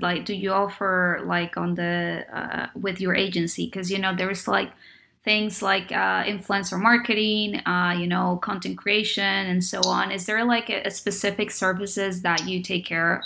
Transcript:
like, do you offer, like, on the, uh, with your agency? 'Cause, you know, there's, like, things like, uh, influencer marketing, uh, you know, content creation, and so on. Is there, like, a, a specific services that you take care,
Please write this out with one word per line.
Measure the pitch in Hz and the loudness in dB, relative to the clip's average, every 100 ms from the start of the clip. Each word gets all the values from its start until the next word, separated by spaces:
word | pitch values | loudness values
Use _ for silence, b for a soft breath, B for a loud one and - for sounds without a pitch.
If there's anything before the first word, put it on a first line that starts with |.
like, | 180 175 | 0 0
do | - | -2
you | 196 190 | -2 0
offer, | 190 202 - 196 185 180 170 180 | 2 0 0 0 4 2 2 0
like, | 175 170 175 | 0 0 -2
on | 175 | -2
the, | 175 175 175 170 170 - | 0 0 0 -2 -4 -6
uh, | - - - - | -8 -6 -6 -6
with | - 190 185 | -6 -6 -2
your | 185 | 0
agency? | - 190 180 170 - 170 | 2 2 0 -2 -2 -6
'Cause, | 190 180 | -6 -4
you | 196 | -2
know, | 190 | 0
there's, | 180 185 196 - | 0 -2 -2 0
like, | 196 - B B B B B | 0 0 B B B B B
things | 214 214 214 208 | 0 2 0 0
like, | 196 196 190 | 2 0 0
uh, | 190 190 185 | 0 2 2
influencer | 202 202 - 196 180 185 | 0 -4 -2 -2 0 2
marketing, | 220 240 240 214 214 214 208 202 180 | 4 4 4 2 2 2 0 -2 0
uh, | 180 175 175 | 2 2 2
you | 175 | 2
know, | 180 180 180 | 2 2 0
content | - 190 185 180 | -2 -4 -6 -4
creation, | 202 214 208 - | 0 2 2 0
and | 196 196 190 180 | 0 0 0 0
so | 180 190 | 0 0
on. | 185 185 190 | 0 2 0
Is | 190 180 | -4 -2
there, | 214 | 0
like, | 240 233 233 | 2 2 0
a, | 196 202 | -4 -2
a | |
specific | - 208 196 202 190 208 | -2 0 0 0 0 0
services | - 185 185 196 202 196 180 | 0 0 0 -2 0 -2 0
that | 180 165 185 | 0 0 0
you | 185 | -4
take | 185 180 - | -2 -4 -2
care, | 165 170 - | 0 0 0